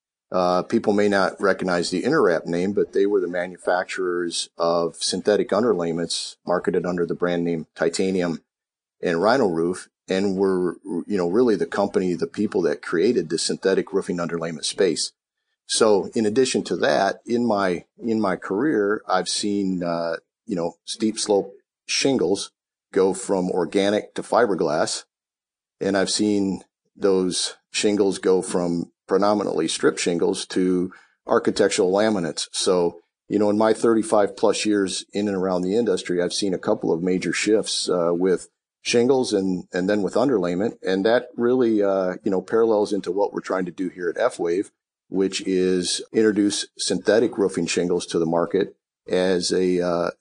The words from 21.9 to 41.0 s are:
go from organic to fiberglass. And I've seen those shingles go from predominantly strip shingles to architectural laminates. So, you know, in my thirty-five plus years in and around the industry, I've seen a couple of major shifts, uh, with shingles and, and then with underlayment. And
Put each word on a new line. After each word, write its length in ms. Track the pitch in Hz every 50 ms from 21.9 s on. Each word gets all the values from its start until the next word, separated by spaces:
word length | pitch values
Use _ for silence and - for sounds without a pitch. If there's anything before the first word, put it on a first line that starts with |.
| - - - 139 131 104 87 87 98 - - - _ _ _ _ _ _ _ _ -
go 200 | 95 95 98 92
from 380 | - - - 101 92 90 92
organic 640 | 92 92 85 76 - 98 95 101 107 104 - - -
to 80 | - -
fiberglass. 800 | - - 110 123 104 92 82 90 73 76 82 110 - - - - _ _ _ _ _ _ _ _ _ _ _ _ _ _ -
And 160 | 92 98 98
I've 120 | 95 92 95
seen 540 | - - 107 107 104 101 98 95 92 92 - _ _ _ _ _ _
those 600 | - 98 98 95 92 92 90 85 - - - - _ _ _
shingles 480 | - - - 107 104 104 101 98 87
go 240 | - - 95 92 90
from 520 | 90 - - 90 87 87 85 85 85 - _ _ _ -
predominantly 580 | 98 95 101 104 107 101 98 92 90 - 110
strip 320 | 107 - - - - - -
shingles 460 | - 92 87 85 92 90 95 - -
to 460 | - - 95 92 92 92 90 90 92 - - _ _ _ _ -
architectural 640 | - 117 110 - 113 95 - 101 98 - - 95 90
laminates. 560 | 95 101 110 110 107 95 85 76 71 - - - -
So, 480 | - - 101 92 90 87 85 85 - _ _ _ _ _
you 100 | - 104
know, 120 | 101 104 104
in 80 | 104
my 160 | 107 110 110 110
thirty-five 640 | - - 117 113 110 101 - 110 104 101 98 -
plus 280 | - 117 104 - - -
years 400 | 107 104 101 95 92 95 - - _
in 160 | - 101 104
and 80 | 104 98
around 260 | 92 92 95 92 90
the 140 | 90 92 101
industry, 440 | 120 117 104 90 92 - - 90 87
I've 140 | 87 85 -
seen 200 | - 104 98 90
a 40 |
couple 360 | - - 107 - - - - 85
of 100 | 80 90
major 300 | 92 92 90 90 87 80
shifts, 560 | - - 107 110 101 92 - - - - 98
uh, 220 | 90 90 85 85 87
with 340 | 85 92 95 87 82 - - _ _ _ _ _ _
shingles 520 | - - 117 120 117 131 139 127 123 98 104
and, 320 | 98 95 95 92 90 95 _ -
and 160 | 90 92 98
then 120 | 107 104
with 120 | 95 87 -
underlayment. 640 | 104 123 143 123 98 87 87 87 90 107 117 - -
And 240 | - 92 95 98